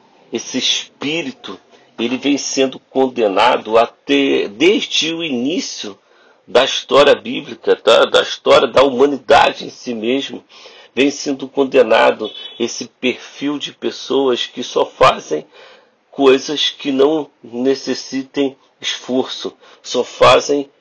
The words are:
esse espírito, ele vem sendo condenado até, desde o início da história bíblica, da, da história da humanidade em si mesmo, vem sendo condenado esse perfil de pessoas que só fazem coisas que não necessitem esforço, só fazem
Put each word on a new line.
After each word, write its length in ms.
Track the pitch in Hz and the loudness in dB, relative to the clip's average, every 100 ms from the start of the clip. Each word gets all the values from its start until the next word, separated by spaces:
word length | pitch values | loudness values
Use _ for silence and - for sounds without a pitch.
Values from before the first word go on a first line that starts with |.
| _ _ - | _ _ -10
esse 260 | 113 - 127 | -10 -6 -6
espírito, 1000 | - - - _ 135 165 139 - - 95 _ _ _ - | -4 -4 -8 _ -6 -6 -8 -12 -16 -18 _ _ _ -6
ele 180 | 117 123 | -4 -2
vem 200 | 139 135 | -2 -2
sendo 420 | - - 131 - | -2 -2 -2 -4
condenado 1000 | _ 131 131 123 107 95 120 - 107 113 | _ 0 0 2 0 2 2 0 2 2
até, 680 | 117 _ - 143 139 135 - | 2 _ -2 0 2 0 -2
desde 680 | 104 170 226 - - 156 | 0 2 2 0 -4 -4
o 100 | 165 | -6
início 760 | 165 123 131 170 - - 104 98 _ _ _ _ _ | -6 -4 -2 -4 -6 -10 -14 -14 _ _ _ _ _
da 180 | 107 | 0
história 500 | 131 - - 131 143 | 0 -4 0 2 4
bíblica, 600 | 110 107 151 139 113 101 92 | 4 0 -10 -10 -10 -2 0
da, 220 | - 113 | 4 4
da 180 | 123 123 | 4 2
história 460 | - - 131 147 135 | 0 -4 4 4 4
da 140 | 127 | 4
humanidade 840 | 139 123 143 135 - 123 143 - | 2 4 2 2 4 4 4 -2
em 60 | - | -12
si 240 | - 127 | -14 -10
mesmo, 500 | 113 113 135 131 110 _ - - - - | -6 -2 -2 -4 -12 _ -20 -20 -20 -12
vem 160 | 117 139 | 0 0
sendo 380 | 139 147 135 131 | 0 -6 -6 -6
condenado 840 | - 131 135 113 113 131 117 107 - - - | -4 0 2 4 4 2 0 -6 -12 -18 -8
esse 280 | 117 - 120 | -6 -6 -14
perfil 720 | _ 127 - - - 139 143 | _ -4 -4 -10 -8 -6 -6
de 140 | - | -10
pessoas 760 | - 117 - - 131 135 120 - | -8 -8 -8 -4 0 0 0 -4
que 160 | - | -10
só 220 | 120 160 | -6 -2
fazem 600 | 139 - 135 110 - 151 - - - - _ _ _ | -4 2 2 2 -6 -8 -8 -20 -20 -20 _ _ _
coisas 600 | - 135 131 135 147 - | 2 4 4 2 -4 -4
que 220 | - 143 | -4 -4
não 380 | 131 143 160 143 _ | 0 2 0 -4 _
necessitem 1120 | 117 120 131 135 135 123 - 135 135 143 135 135 _ _ | -14 -4 -2 -2 -4 -8 -6 -10 -8 -4 -4 -4 _ _
esforço, 760 | - - - 127 120 - 98 - - _ | -10 -10 -4 -4 -4 -6 -12 -14 -20 _
só 200 | - 127 | -8 -4
fazem 680 | 117 - 123 131 131 143 139 _ | -4 4 6 6 2 -2 -2 _